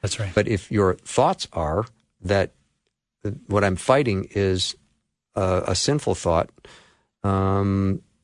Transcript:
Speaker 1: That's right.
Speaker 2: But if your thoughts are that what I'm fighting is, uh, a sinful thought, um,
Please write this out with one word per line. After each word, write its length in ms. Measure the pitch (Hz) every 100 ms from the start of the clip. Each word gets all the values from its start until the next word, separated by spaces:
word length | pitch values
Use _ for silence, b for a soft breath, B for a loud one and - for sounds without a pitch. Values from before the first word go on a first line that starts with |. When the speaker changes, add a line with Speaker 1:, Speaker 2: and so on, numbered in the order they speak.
Speaker 1:
That's 180 | 104 -
right. 120 | 101
Speaker 2:
But 140 | 90 101
if 240 | 104 -
your 240 | 104 95
thoughts 540 | 90 - - 143 - -
are 320 | - 78 82 117 _ _ _
that 320 | 90 98 92 _ _ _ _ _ _ _ - 110 -
what 160 | 101
I'm 100 | 101
fighting 540 | 90 - 131 139 95 -
is, 460 | 101 98 92 - - _ _ _ _ _
uh, 280 | - 92 92 -
a 80 |
sinful 400 | 95 - 147 -
thought, 360 | 92 92 82 - _ B B B B B _
um, 800 | 101 98 95 98 98 98 98 95 - _